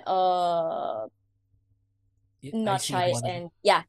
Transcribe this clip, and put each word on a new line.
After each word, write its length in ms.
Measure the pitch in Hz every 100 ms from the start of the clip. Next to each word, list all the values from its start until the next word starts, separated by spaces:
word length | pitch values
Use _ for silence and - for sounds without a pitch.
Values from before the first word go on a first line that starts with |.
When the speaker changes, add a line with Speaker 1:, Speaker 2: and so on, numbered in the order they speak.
Speaker 1:
uh, 1040 | - 185 185 180 175 170 160 - - 110 110 _ _ _ _ _ _ _ _ _ _ _ _ _
Speaker 2:
Y-, 60 | 135
Speaker 1:
Not 320 | 220 214 190
Speaker 2:
Icy 80 | -
Speaker 1:
Shy 160 | 180 180
Speaker 2:
Wannabe. 180 | - 180
Speaker 1:
and, 160 | 175 175 _
yeah, 200 | 202 170